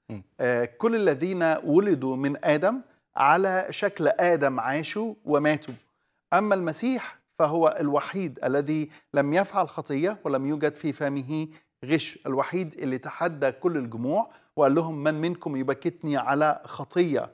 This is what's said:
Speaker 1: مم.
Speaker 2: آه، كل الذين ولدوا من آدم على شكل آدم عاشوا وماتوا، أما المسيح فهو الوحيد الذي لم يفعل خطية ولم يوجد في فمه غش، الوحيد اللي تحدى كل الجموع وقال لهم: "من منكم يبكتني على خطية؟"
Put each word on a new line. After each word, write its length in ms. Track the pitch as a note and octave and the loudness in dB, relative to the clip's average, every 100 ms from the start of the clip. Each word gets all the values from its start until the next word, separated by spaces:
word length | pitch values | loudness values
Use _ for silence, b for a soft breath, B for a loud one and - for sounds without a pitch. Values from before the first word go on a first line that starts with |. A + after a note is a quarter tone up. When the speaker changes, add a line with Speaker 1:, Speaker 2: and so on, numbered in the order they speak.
| - | -14
Speaker 1:
مم. 120 | G#2 - - | -14 -12 -2
Speaker 2:
آه، 240 | B2 A#2+ | 0 2
كل 320 | A#2+ - A3+ A3+ | 0 0 0 2
الذين 460 | F#3+ C3+ F3+ F#3 | 2 2 0 0
ولدوا 760 | D#3+ D#3 D#3+ F3 G3+ C#3+ C3 C3 | 0 0 4 4 4 2 0 -2
من 280 | C#3 D3 | -2 0
آدم 360 | E3 D3 F#3 B3+ - b b - | 2 2 2 0 -6 b b 2
على 500 | C#3+ E3+ F#3+ F#3 - | 4 4 4 0 -2
شكل 380 | - G3+ - D3 | -2 -4 0 2
آدم 520 | - F3 E3 C#3 B2+ | 4 4 4 2 0
عاشوا 540 | A#2+ D3 D#3 G#3 A3+ G#3+ | -2 -2 -4 -6 -6 -6
وماتوا، 500 | - D3 D3+ D3 - A#2 _ _ _ _ - | 0 2 2 0 -4 -16 _ _ _ _ 0
أما 220 | F3+ G#3 | 2 2
المسيح 640 | F#3+ E3+ D3+ A#3+ B3+ - - _ - | 2 0 -2 -2 -2 -6 -16 _ 0
فهو 380 | D3+ E3 D#3 E3+ | 2 4 2 2
الوحيد 580 | C#3+ C#3+ - G3 F3 B2 | 0 0 -2 -4 -6 -4
الذي 460 | B2+ C#3 C#3+ D#3 D3+ B B | 0 0 0 -2 -4 B B
لم 180 | C#3+ C#3+ | -2 2
يفعل 340 | E3+ G3 G3+ D#3+ | 2 0 0 -2
خطية 500 | - D3 C#3 F3+ G#3+ | -4 -6 -2 -2 -2
ولم 220 | D3+ C3+ C#3 | -4 -2 -2
يوجد 280 | D3+ D3 | -2 -2
في 180 | D3 D#3 | -2 -6
فمه 560 | C#3 C#3+ C#3 C3 D#3 D#3 D#3 B _ | -4 -4 -4 -6 -6 -6 -12 B _
غش، 340 | B2+ D#3 - - C#3+ | -2 -2 -2 -10 -4
الوحيد 480 | C3 C3 F3+ E3 - | -2 -2 -4 -6 -6
اللي 200 | C3 B2+ | -6 -6
تحدى 540 | D3+ - E3+ D3 C3+ | -8 -4 -4 0 -2
كل 240 | - F3 D#3 | 0 -2 -2
الجموع 540 | A#2+ A#2 B2+ F#3+ A3+ b b - | -4 -6 -2 -2 -4 b b 2
وقال 180 | C#3 | 4
لهم: 280 | D3+ D#3+ D3+ | 4 0 -2
"من 100 | D3+ | -2
منكم 420 | D3+ E3 F3 E3+ C3+ | 0 -2 -4 -6 -4
يبكتني 600 | C3 C3+ E3+ - D#3 C#3 | -2 -4 -4 -6 -4 -2
على 460 | A#2 C#3+ D3+ D3 | 0 2 2 0
خطية؟" 640 | - - C#3+ F3 F3 C3 - | -8 -12 -4 0 0 0 -4